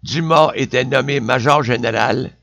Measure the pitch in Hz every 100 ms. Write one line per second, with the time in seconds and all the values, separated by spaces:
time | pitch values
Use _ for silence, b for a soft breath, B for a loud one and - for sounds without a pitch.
0 | - 139 165 160 156 - 135 127 127 135
1 | 131 143 113 127 120 147 120 120 117 113
2 | 113 104 131 -